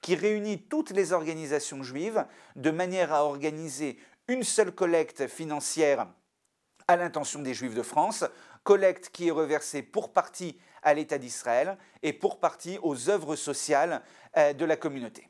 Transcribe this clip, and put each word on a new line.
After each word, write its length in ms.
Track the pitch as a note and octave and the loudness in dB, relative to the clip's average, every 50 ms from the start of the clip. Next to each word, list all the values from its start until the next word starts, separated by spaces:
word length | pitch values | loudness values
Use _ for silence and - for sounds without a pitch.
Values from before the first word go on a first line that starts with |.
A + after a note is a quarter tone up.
qui 120 | - - F#3 | 0 0 0
réunit 480 | D#3 F3 G#3 G#3+ G#3+ G#3 G#3+ G#3 F3+ | 2 2 0 0 0 -2 -4 -6 -6
toutes 300 | - _ - D4+ D#4 - | -6 _ -4 -4 -4 -2
les 220 | G3 G3 F#3+ D#3 F3+ | 0 0 0 2 2
organisations 680 | F3 D#3+ D#3 E3 D#3+ D#3+ C#3 D3 D3 C#3+ - - C#3 | 0 0 -2 -6 -6 -4 -2 -2 -2 -2 -4 -8 -10
juives 460 | C3+ B2 B2+ C#3 E3+ G#3+ A3+ G#3 D3+ - - - - - _ | -10 -8 -6 -6 -6 -2 0 -2 -2 -2 -8 -20 -20 -20 _
de 140 | - C3 D#3 | -2 -2 0
manière 420 | D#3 E3 F#3 F3+ F#3 F#3+ F3 D3 | 0 0 -2 -2 2 0 2 4
à 140 | D#3 D3 D3 | 4 4 4
organiser 720 | D3 C#3+ C#3+ C#3 D3 D3+ D#3 E3 D#3 C3 C3 D#3 C#3+ A#2 - - - _ _ _ - | 2 0 -2 -2 -4 -4 -4 -8 -10 -6 -6 -6 -6 -6 -8 -16 -20 _ _ _ -4
une 160 | B3 C4 A#3 | -2 -2 0
seule 280 | - - - G#3+ F3+ | 0 2 2 2 2
collecte 540 | F3 - F#3 E3+ E3+ E3 D#3+ D#3+ - - C#3 | 2 0 2 4 4 2 2 0 -2 -6 -6
financière 800 | B2 - - D#3+ D#3 D3 D3 C#3+ - - D#3 D#3+ D3 C#3 B2 A2 F#2 - _ _ _ _ _ _ _ _ _ _ _ _ _ - - | -6 -6 -8 -8 -6 -6 -4 -4 -4 0 2 4 4 4 2 0 -6 -8 _ _ _ _ _ _ _ _ _ _ _ _ _ 2 4
à 100 | F3 F3 | 4 4
l'intention 440 | F3 E3+ - D#3 C#3+ - - D3 | 4 -2 -2 -4 -4 -4 -6 -6
des 140 | D3 C3 B2+ | -4 -6 -4
Juifs 180 | A#2 B2+ B2+ A2 | -4 -6 -4 -4
de 80 | A#2 | -4
France, 420 | A2+ - - D3+ D#3+ G#3 G#3+ - - - - - - - - - _ | -4 -2 0 0 2 2 0 -2 -4 -4 -4 -10 -20 -20 -20 -12 _
collecte 460 | - G3+ G3 F#3+ F#3 F3+ - - - | 4 6 6 6 4 2 2 -10 -18
qui 200 | - - F3 E3 | -10 -2 0 0
est 20 | |
reversée 500 | D#3+ D3+ D#3+ C#3 D3+ D3 - - - C#3+ | 2 2 0 0 0 -2 -2 -4 -8 -8
pour 320 | B2+ - - G#3 - - _ | -8 -4 -6 -6 -6 0 _
partie 460 | F#3 D#3+ - - - F#3 E3+ C#3+ - _ _ _ - - | 0 0 0 -8 -10 -10 -10 -10 -12 _ _ _ 0 4
à 100 | D#3 D3 | 4 4
l'État 240 | D3+ D3+ D3+ D3+ C#3+ | 4 2 -4 -4 -4
d'Israël 580 | B2+ B2 A2+ - - A#2+ A#2 B2 D3 F3+ G3 F#3 - _ _ - - | -4 -8 -12 -8 -2 0 2 2 2 0 -2 -8 -14 _ _ -6 -6
et 100 | D#3 D3 | -6 -4
pour 260 | - - C4 - - | 0 -2 -2 -2 0
partie 380 | - E3 - - - E3 F#3 G3 - | -2 -2 -2 -2 -12 -10 -10 -4 -2
aux 260 | E3 C#3+ B2 A#2+ D#3+ | -2 -2 -2 0 0
œuvres 260 | G#3 G3 D#3+ D3 D3+ | 0 0 0 -4 -6
sociales, 680 | C#3+ - D3+ C#3+ - - - D3 C#3 D3+ F3 D#3+ B2+ - - - - - - - D#3+ | -6 -4 -6 -6 -4 0 2 4 4 4 2 0 -4 -6 -12 -20 -20 -20 -2 2 4
euh, 160 | D3+ D3 C#3+ | 4 4 4
de 100 | C3 C#3 | 0 0
la 100 | D#3+ D#3+ | 0 0
communauté. 520 | D#3 - D#3 C#3 C3+ B2 A2 - - - _ | 0 0 -6 -4 -4 -8 -10 -12 -14 -20 _